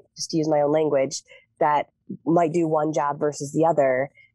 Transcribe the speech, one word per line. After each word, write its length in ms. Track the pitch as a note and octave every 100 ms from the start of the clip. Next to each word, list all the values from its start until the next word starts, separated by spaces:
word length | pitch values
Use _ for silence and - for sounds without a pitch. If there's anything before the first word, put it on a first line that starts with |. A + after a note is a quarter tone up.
| - -
just 140 | -
to 60 | E3
use 100 | D#3
my 140 | D3
own 100 | D3
language, 520 | D#3 D#3 C#3 C3+ - - - _ -
that 280 | D#3 D3 - _ - - -
might 280 | E3+ E3
do 140 | E3+ D#3+
one 260 | D#3 D#3
job 260 | D#3 C#3+ C#3+
versus 320 | D3+ C#3+ C#3+
the 140 | D#3 D#3+
other. 460 | D#3 C3+ B2+ C#3 _ _